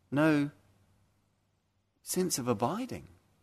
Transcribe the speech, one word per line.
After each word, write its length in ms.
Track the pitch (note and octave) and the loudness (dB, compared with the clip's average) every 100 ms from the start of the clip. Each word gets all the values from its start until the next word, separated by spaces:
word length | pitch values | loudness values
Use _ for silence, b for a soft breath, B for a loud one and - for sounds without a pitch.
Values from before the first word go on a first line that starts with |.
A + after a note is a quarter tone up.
| _ | _
no 400 | C#3 D#3 D3+ C#3+ - _ _ _ _ _ _ _ _ _ _ _ _ _ _ | 2 4 4 0 -6 _ _ _ _ _ _ _ _ _ _ _ _ _ _
sense 360 | - F3+ F3+ D3 | -6 -2 -2 -2
of 100 | B2 | 0
abiding 600 | G#2+ A#2 G3 B3+ E2+ C2+ - _ _ | 0 0 -2 -6 -10 -14 -20 _ _